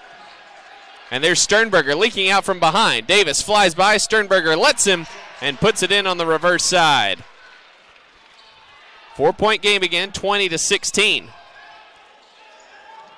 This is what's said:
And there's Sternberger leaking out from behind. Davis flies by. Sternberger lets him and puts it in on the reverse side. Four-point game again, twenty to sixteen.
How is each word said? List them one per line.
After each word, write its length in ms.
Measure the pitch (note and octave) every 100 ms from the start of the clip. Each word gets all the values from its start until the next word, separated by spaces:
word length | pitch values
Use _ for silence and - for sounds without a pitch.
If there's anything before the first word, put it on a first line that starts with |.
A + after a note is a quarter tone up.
| - - - - - - - - - - -
And 140 | B2
there's 160 | D#3 E3+
Sternberger 540 | - G#3 A3+ F#3 C#3
leaking 340 | D3 A3 G3+ F#3+
out 160 | G3
from 160 | F#3 F3+
behind. 460 | E3 F#3 G#3+ B2 A2+
Davis 340 | G3 F3 C#3
flies 340 | - G#3 G3
by. 220 | D#3+ F#3+ G#3+
Sternberger 600 | - A3 G3+ F#3+ D#3+ D#3+
lets 300 | B3+ C#4+ G3
him 200 | F#3 D#3+ - - -
and 180 | C3+ C3+
puts 240 | F#3+ A3
it 80 | F3+
in 160 | G3+ G3
on 120 | F3+
the 80 | E3
reverse 380 | D#3+ F3 E3+
side. 600 | - F3+ E3 C3+ G2+ F2+ - - - - - _ _ - _ _ _ - - - - - - - - -
Four-point 460 | D3 F3+ G#3 G#3+
game 200 | G3+ G3+
again, 300 | F#3 E3+ G3
twenty 360 | F#3+ F#3+ G3+ F#3+
to 100 | D#3+
sixteen. 680 | - G3 - - G#3 D3+ A#2+ - - - - - - - - _ _ _ A5 - - G#5+ G#5+ A5 G#5+